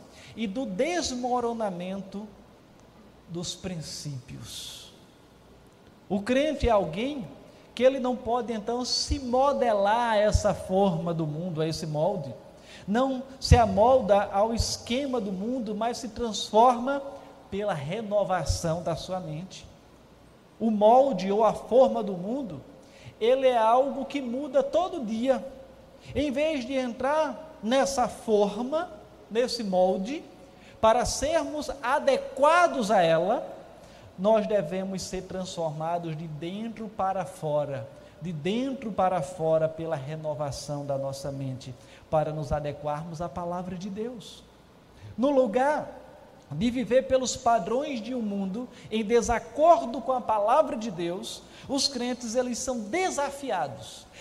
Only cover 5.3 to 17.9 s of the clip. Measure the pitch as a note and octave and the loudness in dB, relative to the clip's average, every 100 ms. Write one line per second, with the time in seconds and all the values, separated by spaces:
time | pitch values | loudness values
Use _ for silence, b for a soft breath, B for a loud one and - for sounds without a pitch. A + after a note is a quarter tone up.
5.3 | - - - - _ - - - G3 G3+ | -20 -20 -20 -20 _ -20 -20 -4 -4 0
6.3 | C4 D#4 C4+ A#3 G#3 E3 F3 C4 C#4+ E3 | 2 2 2 4 4 2 -4 -6 -6 -10
7.3 | - - B B - C4 C4+ B3 B3 A3 | -14 -20 B B 4 4 4 -2 -2 -2
8.3 | A#3+ A#3 A3 G#3 B3 A#3+ - - C#4+ B3+ | -2 -2 -6 -4 -4 -2 -2 -2 -2 0
9.3 | B3+ C#4+ A#3 A#3+ G#3 G3+ A3+ A#3 G#3 G#3 | 4 4 4 2 4 4 4 4 4 4
10.3 | - G#3 D#3+ - F#3+ G3 E3 E3+ E3 D#3 | 4 2 0 0 4 4 2 -2 -2 -2
11.3 | D3 F3+ D#3 D#3+ D#3 D#3+ D3+ E3+ G3+ B2 | -4 -6 -2 -2 -2 -4 0 0 0 -6
12.3 | - - - B B - A3+ C4+ B3+ - | -12 -18 -20 B B -2 2 2 -2 -8
13.3 | B - B3 A3 F#3+ A#3 C4 G3 G3+ - | B 6 6 8 6 6 6 6 4 4
14.3 | G3 A3+ A3+ - - - B3 C#4 B3 G3+ | 0 0 0 -2 -4 -4 -4 -2 -4 -4
15.3 | F#3 A3 C4 G#3+ G#3 A#3 A3 A#3 - A#3 | -6 -4 -4 -4 -4 -4 -4 -8 -6 -6
16.3 | G3+ - G#3+ B3+ A#3 B3 C#4 - B B | -4 2 6 6 6 -2 -4 -6 B B
17.3 | B - G3 G#3 D#3 C#3+ | B -10 -4 -2 -4 -4